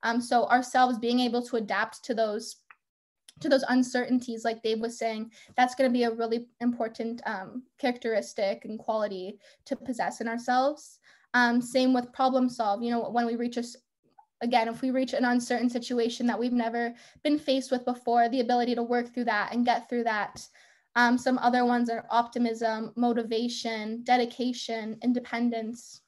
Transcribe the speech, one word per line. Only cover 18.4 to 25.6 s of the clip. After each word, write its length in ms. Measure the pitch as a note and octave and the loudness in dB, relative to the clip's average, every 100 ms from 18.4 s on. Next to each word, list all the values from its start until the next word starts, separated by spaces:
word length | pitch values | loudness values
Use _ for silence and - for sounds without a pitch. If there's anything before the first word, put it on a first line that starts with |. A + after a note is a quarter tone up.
ability 340 | A#3 B3 A#3+ | 2 2 2
to 80 | A#3+ | 0
work 320 | A#3 A#3+ A#3+ | 0 -2 -2
through 120 | B3 A#3+ | -4 0
that 260 | G#3 G3 | 0 0
and 120 | A#3+ | 0
get 240 | A#3+ A#3 - | 2 2 0
through 140 | A#3+ | -2
that. 400 | A#3 G#3+ G3+ - - _ - _ _ A#3 | 0 0 -4 -8 -20 _ -20 _ _ 2
Um, 200 | A#3+ B3 | 4 4
some 220 | B3+ B3+ | 2 2
other 260 | B3 B3 | 4 4
ones 240 | B3 A#3+ A#3+ | 4 2 0
are 180 | A#3 - | -2 0
optimism, 840 | A3+ A#3 B3+ A#3+ A3+ A3+ A3 A3 - | 0 0 0 0 0 -2 -2 -6 0
motivation, 1040 | A#3+ A#3 A3 A3+ A#3+ A#3 A#3 A3 G#3+ A3+ | 2 2 0 -2 -2 -4 -6 -6 -6 -8
dedication, 960 | A#3+ B3+ A#3+ - B3 B3 - A3+ G#3+ A3 | 2 2 2 -2 -4 -4 -6 -6 -6 -4
independence. 1000 | B3 A#3+ A#3+ A#3 A#3+ A3+ | 0 0 -2 -2 -2 -2